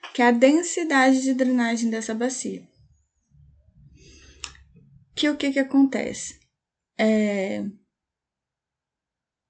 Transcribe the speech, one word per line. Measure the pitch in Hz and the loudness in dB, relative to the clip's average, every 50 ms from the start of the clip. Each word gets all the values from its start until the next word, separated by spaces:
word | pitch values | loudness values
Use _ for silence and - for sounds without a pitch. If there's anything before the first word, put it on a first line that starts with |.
| - - - | -20 -14 -2
que | - 240 | 2 2
é | |
a | 247 240 | 4 4
densidade | 233 262 269 302 330 349 339 - 359 339 320 285 262 254 269 262 262 262 | 6 6 6 6 4 2 0 -4 -4 -4 0 2 4 4 4 4 2 2
de | 262 262 | -2 0
drenagem | 254 262 254 254 247 233 233 233 226 233 226 | 0 0 0 2 0 0 0 -2 -2 -2 -2
dessa | 220 226 220 - 220 | -4 -4 -6 -6 -6
bacia. | 220 240 262 254 - - 208 190 180 - _ _ _ _ _ _ _ _ _ _ _ _ _ _ 71 73 71 _ _ _ _ _ _ - - _ _ - 65 - - - - - - - - - - - _ _ - _ _ _ - _ _ _ | -4 -4 -4 -4 -6 -8 -8 -10 -10 -14 _ _ _ _ _ _ _ _ _ _ _ _ _ _ _ _ _ _ _ _ _ _ _ -20 -20 _ _ -20 -20 -20 -20 -20 -20 -20 -18 -18 -18 -18 -18 -20 _ _ -20 _ _ _ -20 _ _ _
Que | - 294 294 | -2 -2 -2
o | 294 | -2
que | 294 294 277 277 | -2 -4 -2 0
que | 277 | -2
acontece? | 269 269 - 269 277 269 - 214 - - - - - - - _ _ _ _ _ _ _ _ _ _ _ _ - | -2 0 2 2 2 2 2 -4 -6 -6 -8 -10 -12 -14 -16 _ _ _ _ _ _ _ _ _ _ _ _ -2
É, | 220 220 220 214 214 208 202 196 190 202 214 208 202 202 196 - _ _ _ _ _ _ _ _ _ _ _ _ _ _ _ _ _ _ _ _ _ _ _ _ _ _ _ _ _ _ _ _ _ _ | 0 2 2 2 0 0 -2 -4 -4 -4 -6 -6 -8 -10 -10 -14 _ _ _ _ _ _ _ _ _ _ _ _ _ _ _ _ _ _ _ _ _ _ _ _ _ _ _ _ _ _ _ _ _ _